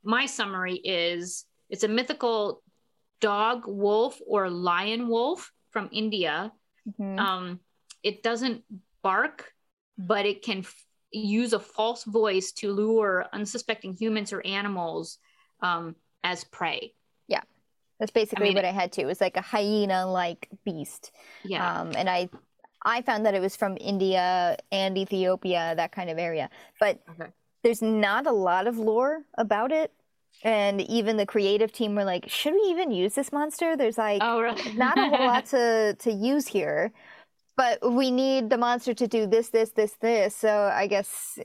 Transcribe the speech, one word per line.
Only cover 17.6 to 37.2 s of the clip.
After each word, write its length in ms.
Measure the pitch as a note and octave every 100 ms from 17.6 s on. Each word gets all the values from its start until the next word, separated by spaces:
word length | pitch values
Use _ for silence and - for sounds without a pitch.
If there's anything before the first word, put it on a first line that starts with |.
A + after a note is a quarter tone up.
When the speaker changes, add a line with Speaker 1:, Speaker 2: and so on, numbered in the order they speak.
| _ _ _ _
Speaker 2:
that's 120 | A3
basically 340 | A3+ G#3+ G#3
Speaker 1:
I 40 | G#3
mean, 60 |
Speaker 2:
what 100 | G3
I 60 | F#3
had 200 | F#3+ F3+
too. 100 | -
It 40 |
was 160 | C#3 F#3
like 160 | F#3 F#3
a 40 |
hyena-like 1080 | F#3 A3 G#3 G#3+ G3+ F#3 F#3 F#3 F3 F3 - G3
beast. 460 | - D#3+ C#3+ - - _ - -
Speaker 1:
Yeah. 360 | F#3+ F#3 F3+ E3+
Speaker 2:
Um, 100 | E3
and 140 | - F#3
I, 200 | F3+ F3+ - _ _ - _
I 180 | - A#3+
found 220 | B3 A3
that 100 | A3
it 60 | G3
was 140 | F#3+
from 220 | - G3+ F#3+
India 800 | - G3 F#3+ F#3 F3+ F#3 F3 - _
and 260 | G3 F#3+ F#3+
Ethiopia, 760 | F#3+ F#3+ F#3 F#3 F#3 F3 E3 E3
that 140 | E3
kind 160 | G3 F3+
of 80 | D#3+
area. 320 | E3+ D#3+ C3+ - - -
But 180 | G#3 - -
Speaker 1:
Okay. 220 | E3 D#3+ _ _ _
Speaker 2:
there's 180 | A#3 A3+
not 460 | A3 A3 G#3 G#3+ D4
a 40 |
lot 340 | A3 F#3 F#3 G#3
of 100 | A3+
lore 460 | A3 A3 C4+ D#4 C#4+ -
about 340 | A3 G#3 B3
it. 220 | D#4 D#4 _ _ _ _ _
And 380 | A3 G#3+ G3+ G3
even 340 | - A#3 G#3+
the 100 | G#3+
creative 460 | G3+ G#3+ G3 G#3 A3
team 240 | - G#3+
were 80 | G3+
like, 240 | G3 F3+ -
"Should 260 | - D4
we 60 | F#4 G4+
even 200 | E4+ F4
use 240 | F#3+ F#3+
this 160 | C4+ C#4
monster? 460 | C#4+ D4+ - E4 D#4
There's, 200 | A#3 A3+
like, 240 | G#3+ G#3
Speaker 1:
Oh, 200 | A3+ A#3
really? 320 | A#3 A#3 A#3+
Speaker 2:
not 240 | G#3+ B3+ E4+
a 100 | F4
whole 180 | C4+
lot 200 | B3+ B3
Speaker 1:
<laughs> 100 | -
Speaker 2:
to, 380 | C4 A#3 A3+ G#3+
to 180 | G3 A#3+
use 360 | G3+ A3+ C#4+ C4
here. 440 | G3+ D3+ D3+ G#3 - - -